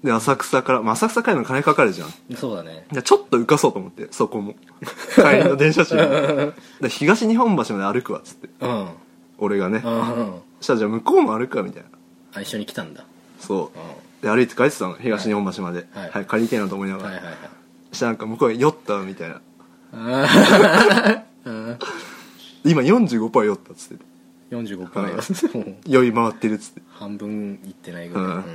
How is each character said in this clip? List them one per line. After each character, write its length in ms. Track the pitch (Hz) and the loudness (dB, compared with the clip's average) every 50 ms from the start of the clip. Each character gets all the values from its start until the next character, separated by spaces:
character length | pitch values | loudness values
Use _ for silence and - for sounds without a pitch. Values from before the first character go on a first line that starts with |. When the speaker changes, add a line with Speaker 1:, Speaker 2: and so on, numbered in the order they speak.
| - | 2
Speaker 1:
で、 80 | 131 | 2
浅 240 | 117 113 110 147 135 | 0 2 2 2 0
草 260 | 135 - - - 131 127 | 0 0 0 0 0 2
か 100 | - 131 | 2 0
ら、 80 | 120 | 0
ま 100 | 113 110 | 2 -2
あ、 20 | 117 | 0
浅 160 | - 220 226 | 0 0 0
草 120 | 226 240 | 0 0
帰 100 | 226 - | 0 2
る 60 | 196 | 0
の 60 | 135 113 | 0 0
金 180 | - 131 139 | -2 -4 0
か 140 | 143 160 147 | 0 2 2
か 80 | - 135 | 4 2
る 100 | 104 87 | 2 0
じ 80 | 85 | -4
ゃ 40 | 82 | -12
ん。 40 | 78 85 - _ - 123 | -14 -16 -18 _ -16 -12
Speaker 2:
そ 180 | - 147 123 107 | -10 -8 -8 -8
う 20 | |
だ 80 | 90 85 | -10 -12
ね。 240 | 80 - - - - | -14 -18 -18 -14 -8
Speaker 1:
じ 60 | 127 | -8
ゃ 40 | 127 | -6
あ 20 | 123 | 2
ち 80 | - 403 | 2 2
ょ 40 | |
っ 120 | 403 - - | 2 4 0
と 80 | - | 0
浮 80 | 120 117 | 0 2
か 120 | - 156 147 | 2 2 4
そ 100 | - 131 | 2 0
う 40 | - | 0
と 40 | 101 | -2
思 100 | 92 95 | -12 -12
っ 20 | |
て、 160 | - - - - | -14 -16 -16 -16
そ 160 | - - 117 | -4 -4 -4
こ 140 | 104 - 110 | -4 -4 -8
も。 140 | 101 101 - - - - _ _ - | -10 -10 -12 -16 -20 -20 _ _ -16
<laughs> 280 | - - - - - - | -16 -14 -14 -14 4 6
帰 60 | - 185 147 139 | 6 8 8 8
り 60 | 135 - | 6 6
の 100 | 180 139 | 4 4
電 180 | 135 147 156 156 | 4 4 4 6
車 120 | 196 165 | 4 2
賃。 120 | - 165 156 147 143 135 151 139 147 151 135 | 4 4 2 4 4 2 2 2 0 0 0
Speaker 2:
<laughs> 400 | 147 147 - - - - - - | -2 -4 -6 -12 -20 -20 -10 -6
Speaker 1:
で、 80 | 135 117 | -6 -6
東 380 | - - 147 160 214 233 233 | -4 0 4 4 4 4 4
日 80 | 214 226 | 0 2
本 200 | 233 247 233 190 143 113 | 2 4 2 2 0 0
橋 100 | - 110 | -2 -4
ま 140 | 98 98 98 | -4 -2 -2
で 80 | 104 123 | -2 -2
歩 40 | - | -4
く 80 | - 98 | -4 -10
わ、 80 | - - | -10 -10
つ 80 | - - | -18 -20
っ 20 | |
て。 140 | _ - - _ _ | _ -20 -20 _ _
Speaker 2:
う 60 | - | -6
ん。 200 | 123 120 107 95 87 82 - _ _ _ _ _ _ _ | -4 -4 -4 -6 -8 -12 -18 _ _ _ _ _ _ _
Speaker 1:
俺 220 | - 104 98 104 98 | -6 -4 -2 0 0
が 100 | 92 92 | 0 0
ね。 120 | 107 110 113 | -2 -2 -2
Speaker 2:
う 40 | 117 | -2
ん。 440 | 117 113 113 117 117 120 113 101 92 87 - _ _ _ | -2 -2 -2 -2 -2 -4 -6 -6 -8 -14 -18 _ _ _
Speaker 1:
そ 40 | - | -2
し 40 | |
た 60 | - 135 | -2 0
ら、 40 | 113 | 0
「じ 40 | 107 | 0
ゃ 20 | |
あ 20 | 104 | -2
向 120 | 110 113 | -2 -2
こ 120 | 113 - 339 | 0 4 4
う 40 | 381 | 4
も 160 | 302 - 110 | 4 2 0
歩 100 | 110 127 | -4 -4
く 100 | 127 - | -4 -4
わ」、 60 | - 95 | -6 -6
み 60 | 92 | -6
た 100 | - - | -10 -16
い 20 | - | -20
な。 60 | - _ _ _ _ _ _ _ _ - | -20 _ _ _ _ _ _ _ _ -14
Speaker 2:
あ、 60 | 98 | -14
一 60 | 98 | -12
緒 100 | - - | -8 -8
に 80 | 107 101 | -10 -10
来 80 | - - | -8 -10
た 80 | 120 | -12
ん 120 | 92 78 73 | -12 -12 -16
だ。 100 | - - _ _ _ _ _ - - | -20 -20 _ _ _ _ _ -20 -20
Speaker 1:
そ 320 | - - 101 92 78 - - | -8 -6 -4 -4 -6 -8 -12
う。 20 | |
Speaker 2:
う 40 | 80 | -16
ん。 20 | 82 85 82 - - _ _ _ - | -16 -16 -16 -18 -20 _ _ _ -4
Speaker 1:
で、 80 | 107 107 | 0 2
歩 60 | 123 | 2
い 60 | 123 | 2
て 80 | 117 - | 0 2
帰 80 | - 123 | 2 2
っ 40 | 151 | 2
て 80 | 151 - | 2 -2
た 80 | 104 | -8
の、 80 | 92 87 - | -8 -8 -6
東 260 | - 120 107 101 98 | -4 -4 -4 -2 -2
日 80 | 113 104 | -2 -2
本 180 | 104 101 95 87 | -2 -2 -4 -6
橋 80 | 107 | -6
ま 100 | 92 87 | -8 -8
で。 140 | 87 87 85 _ - | -8 -10 -10 _ -16
Speaker 2:
は 80 | 101 | -14
い。 20 | 92 | -14
は 40 | 82 | -10
い。 20 | - | -8
Speaker 1:
は 80 | 101 | -10
い、 40 | 98 | -6
帰 120 | - 120 | -2 0
り 100 | 113 117 | 0 0
て 80 | 113 131 | 0 -2
え 40 | 110 | -4
な 80 | 104 | -4
と 60 | 95 98 | -4 -6
思 100 | 98 98 | -6 -6
い 20 | 98 | -6
な 80 | 95 | -6
が 60 | 95 92 | -8 -10
ら。 60 | 98 | -12
Speaker 2:
は 40 | 92 | -12
い 20 | |
は 40 | 87 | -12
い 40 | 87 | -14
は 60 | 87 | -14
い。 40 | 78 - - - - _ _ _ _ _ _ _ | -16 -16 -18 -20 -20 _ _ _ _ _ _ _
Speaker 1:
そ 40 | - | -6
し 20 | - | -4
た 60 | 127 | -2
ら、 40 | 117 | -2
な 40 | 113 | -2
ん 20 | |
か、 80 | 107 110 | -4 -8
向 120 | 110 113 | -10 -2
こ 80 | 117 147 | 0 0
う 20 | 120 | 0
が 60 | 113 | 2
「酔 120 | 120 135 156 | 2 0 0
っ 60 | 160 | 0
た」、 220 | - - - 104 101 | -2 -6 -4 -4 -4
み 120 | 95 95 95 | -4 -8 -10
た 140 | - 82 | -12 -12
い 20 | 82 | -14
な。 100 | 80 - _ _ _ _ - _ _ _ _ _ - | -14 -16 _ _ _ _ -20 _ _ _ _ _ -16
Speaker 2:
あ 320 | 113 113 117 127 135 135 | -12 -6 -4 0 0 2
ー。 960 | 123 - - - - 214 190 214 - - 220 240 - 196 233 233 208 220 - - _ _ _ _ | 6 6 6 8 8 8 8 8 6 6 6 6 6 6 6 4 2 2 0 -4 _ _ _ _
<laughs> 0 | |
う 60 | 123 | -12
ん。 260 | 110 110 113 117 120 117 - - - - - - - - - - - - - - - - - | -10 -10 -10 -10 -10 -10 -10 -12 -12 -14 -14 -16 -18 -20 -20 -20 -20 -20 -20 -20 -20 -2 2
Speaker 1:
「今 160 | 147 165 147 | 4 4 4
四 240 | 123 143 151 131 220 | 4 4 4 4 4
十 140 | 143 120 113 | 2 0 -2
五 100 | 110 113 | -2 2
パ 120 | - 123 | 2 2
ー 20 | 107 | 2
酔 100 | 104 98 | 2 0
っ 40 | |
た」、 160 | 95 _ - - | -2 _ -20 -20
つ 180 | - - - - | -20 -20 -20 -20
っ 40 | |
て。 60 | - - _ _ _ _ _ _ _ _ _ | -20 -20 _ _ _ _ _ _ _ _ _
Speaker 2:
四 160 | 120 120 117 | -12 -10 -10
十 120 | 101 101 | -10 -10
五 80 | 90 90 | -12 -12
パ 140 | 85 - - | -10 -8 -6
ー 80 | 98 95 | -6 -6
酔 80 | 85 | -6
っ 20 | - - - 185 175 330 - | -8 -6 -6 -4 -4 -4 -4
て。 80 | - 117 | -4 -6
Speaker 1:
う 20 | |
ん。 140 | 98 95 95 - - | -8 -10 -14 -14 -4
「酔 180 | 165 135 127 127 | 2 4 4 4
い 60 | 120 110 | 4 2
回 160 | 117 117 110 | 0 0 0
っ 40 | 107 | -2
て 140 | - - | -4 -4
る」、 100 | 110 107 | -4 -4
つ 120 | 104 - - | -4 -8 -16
っ 20 | |
て。 100 | _ - _ _ | _ -20 _ _
Speaker 2:
半 280 | _ - 104 101 104 | _ -18 -14 -14 -12
分 420 | 101 107 104 107 104 104 101 98 95 - | -12 -10 -10 -8 -8 -8 -10 -12 -14 -16
い 40 | 98 | -20
っ 40 | 92 | -20
て 180 | _ - 92 | _ -18 -16
な 100 | 87 85 | -14 -14
い 80 | 85 85 | -14 -8
ぐ 60 | 87 | -6
ら 60 | 101 | -6
い。 20 | 92 | -4
Speaker 1:
う 20 | |
ん。 40 | 90 87 | -4 -6
Speaker 2:
う 40 | 92 | -8
ん。 40 | 92 85 | -8 -12